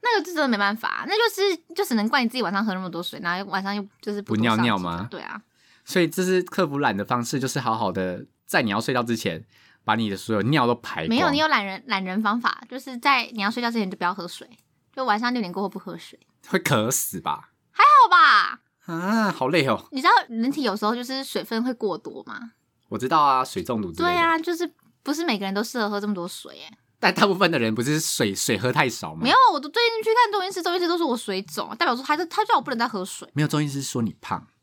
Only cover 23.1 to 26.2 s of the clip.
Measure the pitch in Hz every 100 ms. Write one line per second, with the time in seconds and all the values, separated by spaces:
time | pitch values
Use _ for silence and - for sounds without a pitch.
23.1 | 139 143 131 127 - - 120 95 82 349
24.1 | 349 339 330 320 339 339 _ _ _ -
25.1 | 294 339 214 196 196 214 247 208 202 208
26.1 | 196